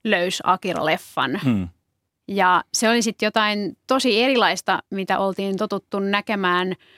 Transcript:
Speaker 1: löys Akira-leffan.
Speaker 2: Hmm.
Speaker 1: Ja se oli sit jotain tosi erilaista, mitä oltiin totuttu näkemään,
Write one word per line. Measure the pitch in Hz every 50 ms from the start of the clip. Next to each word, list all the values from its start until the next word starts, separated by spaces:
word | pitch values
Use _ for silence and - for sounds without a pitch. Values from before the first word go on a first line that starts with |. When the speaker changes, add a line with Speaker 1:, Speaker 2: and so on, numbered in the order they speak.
| _
Speaker 1:
löys | 220 208 180 175 185 185 - -
Akira-leffan. | - 180 190 - 190 170 165 - 156 160 185 - - - - 131 131 135 196 160
Speaker 2:
Hmm. | 135 117 101 92 85 - _ _ _ _ _ _ _ _ _ _ -
Speaker 1:
Ja | 196 196 185 180 180 170 - _ -
se | - 240 220
oli | 233 240 220
sit | 226 208 - 220
jotain | 214 - 220 214 208 208 202 208 180 - _ _
tosi | - 262 262 - 254 208 214 240
erilaista, | 262 269 254 214 175 180 185 - - 190 165 - _
mitä | - 196 190 - 190 -
oltiin | 196 196 185 - 196 196 196
totuttu | 185 214 208 202 196 - _ - 202
näkemään, | 196 196 202 202 202 - 220 202 196 180 175 180 185 185 180 - _ _ _